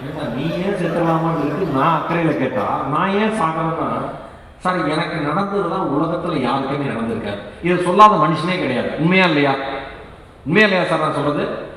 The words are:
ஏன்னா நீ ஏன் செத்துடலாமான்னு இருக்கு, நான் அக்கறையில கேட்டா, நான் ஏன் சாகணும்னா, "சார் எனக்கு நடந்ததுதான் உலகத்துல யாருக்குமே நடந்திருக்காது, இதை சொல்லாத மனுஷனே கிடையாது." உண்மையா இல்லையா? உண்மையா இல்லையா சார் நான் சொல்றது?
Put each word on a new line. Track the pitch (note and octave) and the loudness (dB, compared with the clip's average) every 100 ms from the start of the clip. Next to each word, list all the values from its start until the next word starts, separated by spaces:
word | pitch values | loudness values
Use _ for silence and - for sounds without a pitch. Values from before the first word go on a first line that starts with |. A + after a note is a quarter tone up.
ஏன்னா | C3+ D3+ B2+ | -10 -8 -6
நீ | B2 D#3+ | -4 -2
ஏன் | F3 G3 F#3+ | -2 -2 -2
செத்துடலாமான்னு | E3 E3 E3 E3 E3 D#3+ C#3+ | 0 0 2 2 0 0 -2
இருக்கு, | D3 F#3 | -2 -2
நான் | C3 D3+ D#3+ | 2 2 2
அக்கறையில | - E3+ E3 C3 | 0 0 0 0
கேட்டா, | C3 B2+ B2 B2+ C3+ | -2 -2 -2 -4 -2
நான் | D3+ F#3+ | -2 0
ஏன் | G3+ A3 A3 | 2 0 0
சாகணும்னா, | D#3+ D#3+ D#3+ D#3+ C3 A2+ - - - - - - | -2 -2 -4 -2 -4 -4 -6 -10 -14 -18 -20 -6
"சார் | F3+ F3 D#3 | -2 -2 0
எனக்கு | D#3 E3 D#3+ | -2 -2 -4
நடந்ததுதான் | C#3+ E3 G3+ G3+ E3+ F3+ D#3+ C#3+ | -2 -2 -2 -2 -2 -2 0 0
உலகத்துல | D#3+ - E3+ D3+ | 0 -2 -2 -2
யாருக்குமே | A#2+ C3+ C3+ C#3+ C#3 | -2 -2 -2 -2 -2
நடந்திருக்காது, | A2 A2+ G#2+ G2+ G2+ - - | -4 -4 -4 -6 -8 -10 -6
இதை | E3+ F3+ | 0 2
சொல்லாத | F3 F#3+ G#3+ F#3+ | 2 8 8 8
மனுஷனே | D#3 D#3+ F3 F3+ | 2 2 -2 -2
கிடையாது." | C3 A#2+ - - | -2 -2 -2 0
உண்மையா | E3 F#3 F#3 | 4 6 4
இல்லையா? | D3 C#3 C3 - C#3+ - - - - - - C3 | 4 2 2 -4 -8 -10 -14 -18 -20 -20 -14 0
உண்மையா | F3+ G#3+ | 4 6
இல்லையா | F#3+ D#3+ | 4 2
சார் | D#3+ | 2
நான் | D#3 | 0
சொல்றது? | C#3+ C#3+ D3 - - - | 0 0 0 -2 -6 -10